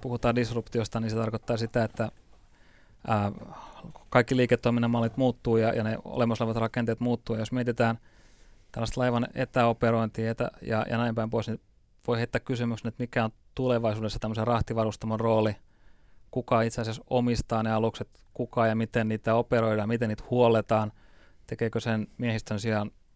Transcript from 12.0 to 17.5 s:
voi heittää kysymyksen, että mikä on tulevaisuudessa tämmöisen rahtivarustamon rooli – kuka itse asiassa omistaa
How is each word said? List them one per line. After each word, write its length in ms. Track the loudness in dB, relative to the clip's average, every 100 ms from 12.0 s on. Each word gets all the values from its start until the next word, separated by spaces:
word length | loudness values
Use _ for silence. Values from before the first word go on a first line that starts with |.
| -4
voi 100 | -2
heittää 240 | -2 -2
kysymyksen, 460 | -2 -2 -2 -4 -6
että 160 | -6
mikä 220 | -4 -2 -2
on 60 | -4 _ -4
tulevaisuudessa 640 | 0 2 0 -2 -4 -4
tämmöisen 280 | -4 -2 0
rahtivarustamon 720 | 0 0 -2 -2 -2 -4 0
rooli – 360 | 2 4 2 -2 -10 _ -20 -20 -20 -20 -10
kuka 300 | -8 0 2
itse 200 | 2 -2
asiassa 220 | -4 -6 -2
omistaa 540 | 0 2 0 -2